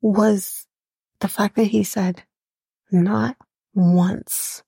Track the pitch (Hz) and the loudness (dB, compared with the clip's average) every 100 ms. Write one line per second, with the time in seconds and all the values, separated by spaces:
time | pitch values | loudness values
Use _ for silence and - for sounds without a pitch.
0 | 220 202 214 208 - - - _ _ _ | 2 2 2 2 -4 -14 -16 _ _ _
1 | _ _ 196 - 208 - 220 220 196 - | _ _ -8 -2 -4 0 0 0 -2 -2
2 | 185 180 - _ _ _ _ _ _ 185 | -4 -4 -12 _ _ _ _ _ _ 0
3 | 175 214 226 262 _ _ _ - 180 180 | 2 0 -2 -6 _ _ _ 2 4 4
4 | 180 - - - - - | 2 -2 -8 -8 -8 -12